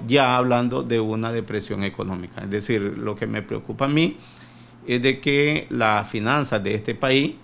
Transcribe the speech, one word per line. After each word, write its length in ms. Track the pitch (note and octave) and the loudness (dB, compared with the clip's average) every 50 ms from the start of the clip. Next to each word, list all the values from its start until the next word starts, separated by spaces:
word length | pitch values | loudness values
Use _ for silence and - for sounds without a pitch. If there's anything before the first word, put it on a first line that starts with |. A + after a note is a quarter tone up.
| A#2+ | 0
ya 280 | A2+ C3 C#3 C3+ B2 B2+ | 4 4 6 6 6 4
hablando 460 | B2+ B2+ B2+ B2 A#2+ B2 A#2+ B2 C3+ | 4 4 4 2 2 2 0 -2 -2
de 180 | C3 A#2+ A#2 A2+ | -2 0 0 0
una 320 | A2 G#2+ A2 A2 A2+ A#2 | 0 0 -2 -2 -2 -4
depresión 520 | A#2 A#2 A2 - G#2+ G#2 F#2+ - G#2 G2 G2 | -4 -4 -4 -4 -4 -6 -4 -4 -4 -4 -4
económica. 580 | F#2+ - - G2+ F#2+ F#2 F2 F2+ F#2 - A2+ | -4 -4 -6 -6 -6 -6 -6 -8 -10 -12 -10
Es 80 | G#2 G2 | -6 -4
decir, 320 | G2+ G#2 G2+ - A2+ G#2 | -4 -2 0 0 0 0
lo 340 | G2 G2+ - - - G#2+ G#2 | 0 -2 -6 -6 -6 -6 -6
que 120 | - A2+ | -4 -4
me 160 | A2 G#2+ G#2+ G2+ | -4 -4 -4 -6
preocupa 420 | - A2+ A2+ - - A2 - C3+ | -6 -8 -8 -8 -8 -4 -2 0
a 20 | |
mí 300 | C#3 D3 D#3 E3 - - - - - - - - - - - - - - - - | 2 2 2 2 2 -2 -6 -14 -20 -20 -20 -20 -20 -20 -20 -20 -20 -20 -10 -4
es 120 | - B2 B2 | -2 0 2
de 200 | A#2+ C3+ C3+ C3+ | 2 2 2 0
que 480 | - D3 C#3+ C#3+ C#3+ D3 D3+ D#3 - - | 0 0 2 4 4 2 2 -2 -4 -4
las 400 | - A#2+ A2+ G#2+ G#2+ G#2 G#2 - | 0 2 4 4 4 2 0 -2
finanzas 540 | - A2 G#2+ A#2 C#3 D3+ C#3 C3+ A#2+ G#2+ F#2+ | -2 -2 0 2 2 2 2 0 0 0 0
de 100 | G2+ G#2+ | 0 -2
este 220 | G#2+ - - A2+ | -2 -2 -4 -4
país 400 | - - C3 C3 C3+ C#3+ F#3 - - | 0 2 4 4 4 4 2 -2 -8